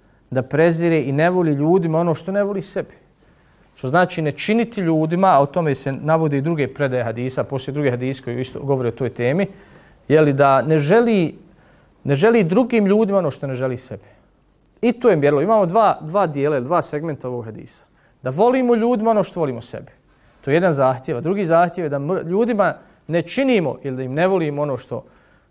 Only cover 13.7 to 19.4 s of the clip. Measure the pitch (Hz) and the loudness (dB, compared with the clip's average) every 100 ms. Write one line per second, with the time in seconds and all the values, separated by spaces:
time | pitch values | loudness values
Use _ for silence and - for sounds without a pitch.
13.7 | 123 - 101 - _ _ _ _ _ _ | -6 -10 -16 -18 _ _ _ _ _ _
14.7 | _ 233 233 247 165 143 143 175 220 180 | _ -2 2 2 4 4 2 2 2 2
15.7 | 202 202 143 156 196 180 143 143 143 123 | 2 2 0 -2 -2 -2 0 -2 -2 0
16.7 | 170 - 151 165 139 127 123 113 110 - | -2 -2 -6 -6 -8 -8 -10 -10 -14 -18
17.7 | - _ _ _ _ 131 135 233 262 247 | -20 _ _ _ _ -8 0 2 4 2
18.7 | 233 233 247 220 214 185 180 | 2 2 0 2 0 0 -2